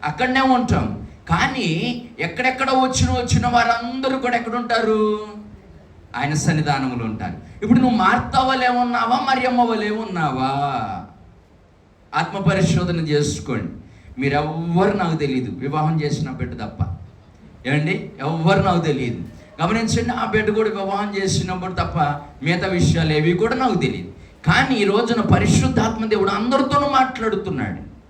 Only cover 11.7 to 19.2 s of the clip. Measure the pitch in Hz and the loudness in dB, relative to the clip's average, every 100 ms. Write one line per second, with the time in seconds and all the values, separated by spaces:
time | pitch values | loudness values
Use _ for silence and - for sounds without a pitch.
11.7 | _ _ _ _ 147 165 202 - 190 180 | _ _ _ _ -2 -2 0 2 2 2
12.7 | 165 175 165 156 147 147 - - 113 87 | 2 0 -2 0 2 2 -2 -6 -6 -6
13.7 | - - - - - 139 143 151 165 170 | -10 -18 -20 -20 -4 0 0 -2 -4 -2
14.7 | 170 202 196 170 156 143 127 117 87 139 | 2 2 2 0 0 -2 -2 -4 -6 -4
15.7 | 156 156 160 147 - - 123 127 - 107 | -2 0 0 -2 -2 -4 -6 -8 -8 -10
16.7 | - - - - - - - - - - | -4 -4 -4 -14 -20 -20 -20 -20 -12 -2
17.7 | 147 156 196 - - 139 165 160 196 190 | 0 0 -2 -6 -8 -6 0 4 4 4
18.7 | 175 156 131 120 90 | 2 0 -2 -2 -6